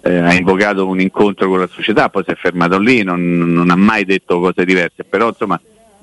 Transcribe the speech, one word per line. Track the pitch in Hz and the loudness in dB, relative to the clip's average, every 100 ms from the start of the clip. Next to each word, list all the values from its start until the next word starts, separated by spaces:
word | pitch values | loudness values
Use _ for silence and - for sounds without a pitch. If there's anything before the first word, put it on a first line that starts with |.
eh, | - 90 | 0 0
ha | 85 | 2
invocato | 90 90 95 104 95 95 | 2 2 2 0 0 -2
un | 95 | -2
incontro | 95 - 104 95 95 | -2 0 0 0 -2
con | 92 | 0
la | 90 | -2
società, | - - 110 127 | -6 -2 0 0
poi | 98 92 | -2 -6
si | |
è | 85 | -4
fermato | 92 87 85 95 | -4 0 0 0
lì, | 107 127 | 0 0
non, | 95 90 87 85 85 | 0 -2 0 0 0
non | 85 87 | 2 2
ha | 87 | 4
mai | 104 110 95 | 2 2 0
detto | 95 _ 90 | -2 _ 0
cose | 90 90 90 | 0 0 0
diverse, | 92 85 _ | 0 0 _
però | - 98 113 | -6 -2 -2
insomma | 107 104 85 _ _ _ _ | -2 -6 -6 _ _ _ _